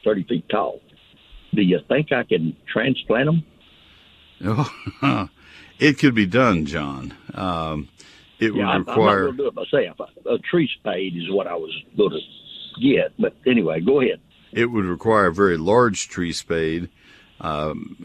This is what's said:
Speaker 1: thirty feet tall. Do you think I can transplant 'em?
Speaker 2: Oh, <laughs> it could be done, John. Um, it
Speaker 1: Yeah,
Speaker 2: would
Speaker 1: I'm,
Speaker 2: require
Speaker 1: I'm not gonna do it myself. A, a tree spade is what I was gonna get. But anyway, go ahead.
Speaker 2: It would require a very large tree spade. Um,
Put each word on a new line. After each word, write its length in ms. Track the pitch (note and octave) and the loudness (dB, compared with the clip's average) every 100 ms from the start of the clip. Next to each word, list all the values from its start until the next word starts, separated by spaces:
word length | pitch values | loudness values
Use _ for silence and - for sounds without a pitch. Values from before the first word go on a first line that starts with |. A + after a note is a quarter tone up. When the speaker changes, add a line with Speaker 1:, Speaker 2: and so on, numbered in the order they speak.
Speaker 1:
thirty 200 | A2 G#2 | -2 -2
feet 260 | E2+ A#2+ - | -2 -6 -2
tall. 320 | G#2+ E2 - _ _ _ _ _ - - | -2 -2 -6 _ _ _ _ _ -20 -6
Do 80 | G#2+ | 0
you 180 | F#2 F2 - | 2 2 0
think 220 | B2+ D#3 | -2 2
I 100 | B2+ | -2
can 340 | - F2+ D#2+ - - | 0 0 0 -6 -6
transplant 560 | - B2+ C3 - A2+ C#3+ | -2 0 -2 0 0 2
'em? 140 | E3 - _ _ _ _ _ - _ _ _ F2+ | 0 -2 _ _ _ _ _ -20 _ _ _ -2
Speaker 2:
Oh, 840 | A2 C#3+ - - - C#3 A#2+ F2+ - - | -2 -2 -6 -14 -4 -2 0 -4 -12 -20
<laughs> 260 | - - - | -20 -20 0
it 200 | D3 C#3 | 2 4
could 160 | C#3+ | 2
be 100 | A2+ G2 | 4 2
done, 380 | A2+ B2+ F2+ | 4 4 2
John. 480 | D2 D#2+ C#2+ C2+ C2+ - - | 0 -4 -6 -8 -12 -16 -16
Um, 540 | - F#2 E2+ D#2+ D#2 C#2+ _ - - _ _ | -8 -4 -4 -4 -6 -10 _ -20 -20 _ _
it 160 | A2 | -2
Speaker 1:
Yeah, 40 | G2+ | 0
Speaker 2:
would 60 | G2 | 0
Speaker 1:
I'm, 120 | F#2 | -2
Speaker 2:
require 440 | F#2 A2+ G#2+ G2+ F2+ | 0 2 4 4 0
Speaker 1:
I'm 80 | E2 | -2
not 0 | |
gonna 0 | |
do 100 | - | -4
it 60 | - F#2 C#3+ F#2 - | -4 -2 -2 -2 -8
myself. 140 | - - - | -16 -12 -4
A, 80 | |
a 40 | A#2 | -4
tree 320 | - F3 C#3+ - | 0 0 2 -2
spade 360 | G#2+ F#2 F#2+ E2+ | -6 -4 -4 -6
is 120 | E2+ | -2
what 180 | G2 F#2 | -2 -2
I 80 | F2 | -6
was 200 | D#2+ - - - | -8 -12 -10 0
gonna 220 | G2 D#2 - - - - - - | 0 0 -10 -20 -20 -20 -18 -2
get. 320 | C3 B2 - - | 2 2 0 -2
But 160 | G#2+ - C3 | -4 0 0
anyway, 340 | A#2+ E2 D#2+ | 2 2 0
go 200 | F2+ C#3 | 2 2
ahead. 200 | A#2+ F2 _ _ _ | 2 -2 _ _ _
Speaker 2:
It 140 | A2+ A#2+ | -2 0
would 180 | A#2 F#2 | 0 -2
require 400 | F2 A2+ G#2+ F#2+ | -2 2 4 4
a 80 | |
very 240 | E2+ G2+ E2+ | 4 2 4
large 500 | E2 A2+ A#2+ F#2 - | 2 4 4 0 -8
tree 240 | - F2 | -6 -4
spade. 560 | D#2+ - E2 D#2+ E2 F2+ _ - - _ _ | -6 -4 -2 -2 -2 -6 _ -20 -20 _ _
Um, 560 | E2 D2+ D#2 D#2 - - | -6 -4 -4 -6 -12 -16